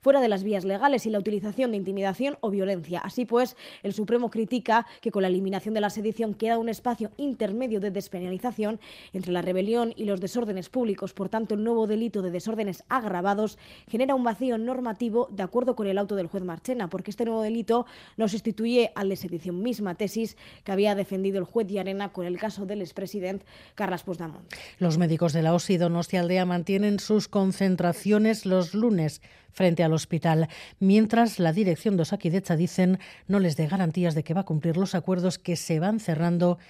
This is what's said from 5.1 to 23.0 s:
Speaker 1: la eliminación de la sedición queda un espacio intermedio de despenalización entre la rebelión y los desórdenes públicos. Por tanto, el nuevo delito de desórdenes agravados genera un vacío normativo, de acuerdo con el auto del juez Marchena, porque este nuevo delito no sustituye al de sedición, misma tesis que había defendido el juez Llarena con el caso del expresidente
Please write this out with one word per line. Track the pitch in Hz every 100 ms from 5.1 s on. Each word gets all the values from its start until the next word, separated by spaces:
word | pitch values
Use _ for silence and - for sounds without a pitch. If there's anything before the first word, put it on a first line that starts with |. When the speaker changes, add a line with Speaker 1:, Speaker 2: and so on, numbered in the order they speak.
| 208
Speaker 1:
la | 190
eliminación | 185 190 190 214
de | 220
la | 208
sedición | 214 214 214 226
queda | 202 220 233
un | 226
espacio | 220 247 233 208 -
intermedio | 285 247 208 214 254 214
de | 202
despenalización | 190 190 180 180 185 240 220 214 220 - - -
entre | 190 180
la | 175
rebelión | 175 185 196 233 233 -
y |
los | 214 196
desórdenes | 185 247 233 190 175
públicos. | 254 233 196 196
Por | - 185
tanto, | 220 220 208
el |
nuevo | 220 233 214
delito | 214 226 202
de | 185
desórdenes | 175 214 226 208 175 -
agravados | 254 214 180 190 202 214 - - - -
genera | 220 269 269
un | 233
vacío | 214 262 226
normativo, | 233 254 247 214 240 220 247
de | 196
acuerdo | 185 233 254 254
con | 208
el |
auto | 196 202 202
del | 170
juez | 196
Marchena, | 180 165 - 254 180
porque | 185 185
este | 202
nuevo | 233 226
delito | 214 226 - 233 240 - - -
no | 220
sustituye | 202 233 202 226 247 226 -
al | 196
de | 190
sedición, | 180 175 185 175
misma | 226 220 202
tesis | 170 202 220 220 - - -
que | -
había | 190 208 202
defendido | 196 190 190 196
el |
juez | 180 233 202
Llarena | 202 185 196 202
con | - 175
el | 180
caso | 214 196 196
del | 208
expresidente | 180 -